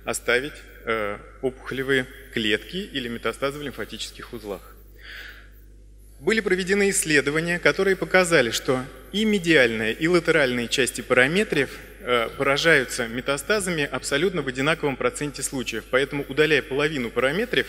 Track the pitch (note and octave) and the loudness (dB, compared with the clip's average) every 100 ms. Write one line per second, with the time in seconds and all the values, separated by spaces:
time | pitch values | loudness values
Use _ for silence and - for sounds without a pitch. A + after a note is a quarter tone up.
0 | - A2+ - B2 C#3+ - - - - A2+ | -8 -4 0 0 -2 -8 -18 -12 -4 -2
1 | G#2 G#2 - - C3+ B2+ - C3 C3 C3+ | -4 -6 -12 -8 -6 -6 -8 -6 0 0
2 | B2 - - B2 G#2+ G#2 - F3+ G3+ C#3 | 0 -8 -10 -4 0 0 -2 -10 -8 -8
3 | A#2+ A2+ A2 A2 C3+ C#3+ C#3+ A2+ G2+ A2 | -8 -6 -6 -4 -4 -4 -10 -10 -10 -10
4 | - - - A#2+ G#2 F#2 - - - - | -12 -14 -14 -12 -10 -10 -12 -20 -20 -20
5 | - - - - - - - - - - | -18 -16 -16 -18 -20 -20 -20 -20 -20 -20
6 | - - C#3+ A3 G3+ F#3 F#3 G3+ G3+ F#3 | -20 -8 -2 0 2 0 2 2 2 2
7 | E3 D3 C3 D#3 E3+ F3 D3+ D3 F#3+ F#3 | 2 4 4 0 -2 2 2 4 2 0
8 | E3 F#3 F3+ E3 A#2 G#2+ - C3 C3 - | 2 4 6 4 4 0 0 -2 -2 -12
9 | - G3 A3 G#3 E3+ D3+ B2 A2 A2 A2+ | -6 -2 2 2 4 6 6 4 -2 0
10 | D#3+ F3+ E3 D#3+ C3+ B2 A#2 - A#2+ - | 2 2 4 4 2 0 0 0 0 -2
11 | - B2+ C3 F3+ G#3+ D#3 B2+ - - - | 2 4 4 2 0 0 0 -4 -16 -12
12 | - A#2+ A2+ - C#3 C#3+ E3 D3+ A#2+ - | -2 0 0 0 0 2 4 4 4 -4
13 | A#2 A#2+ C3+ C#3+ - G#3+ F#3 E3 C#3+ B2+ | -4 -4 -2 -2 0 -2 0 -2 -2 -4
14 | - C#3+ F#3 F3+ C3+ B2+ C#3 E3 D3 C3 | -4 0 0 0 -4 -2 0 0 -2 -2
15 | B2 - D3 C#3 C3+ C#3 A#2 A2 - B2+ | -2 -2 -6 -6 -6 -6 -6 -8 -2 0
16 | C#3 D3 C3+ C3 D#3 D3 - C3+ D3+ D3+ | 0 -4 -4 2 4 4 2 -2 -2 -2
17 | A#2 - C3 E3 A#3 C3 | -4 -2 0 0 0 -2